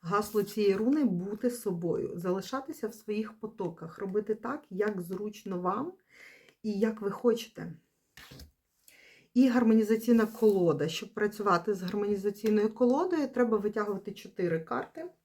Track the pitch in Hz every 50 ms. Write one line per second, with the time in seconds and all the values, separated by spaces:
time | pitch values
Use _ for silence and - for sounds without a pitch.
0 | - 170 202 202 208 - - 214 196 196 - 214 208 202 196 196 220 247 285 311
1 | 285 220 180 170 180 196 214 214 - 247 240 - - 208 180 170 175 170 - -
2 | - - - 180 170 185 180 196 190 - - 269 - - 302 - - 214 220 -
3 | - - 208 214 220 214 - _ - 214 - - 190 170 170 - 165 165 - -
4 | - 190 185 208 208 - 214 214 - 233 277 302 - _ 190 180 208 214 208 185
5 | 175 165 190 185 208 214 208 - - 196 190 180 180 180 196 226 277 359 370 _
6 | _ _ _ - - - - - _ - _ _ - 214 202 196 214 220 220 220
7 | 208 202 196 - - 240 220 226 - - _ - - 170 160 - _ _ _ _
8 | _ _ _ - - - - - - _ _ _ _ _ _ _ _ - - -
9 | - - - _ _ _ _ 247 262 254 233 254 240 220 220 220 214 208 226 220
10 | - 240 240 226 214 214 - - 220 214 202 190 175 165 147 139 147 160 165 -
11 | - - _ - 208 208 208 - 208 202 185 170 170 214 202 185 185 180 214 208
12 | 202 202 208 196 190 208 202 - - 220 208 214 208 220 214 - 254 240 254 294
13 | 359 370 359 311 285 269 - 247 247 226 220 208 196 214 208 220 208 208 202 190
14 | - 202 190 - - - _ - 180 170 165 165 165 - - - - - _ 320
15 | 330 359 _ _ _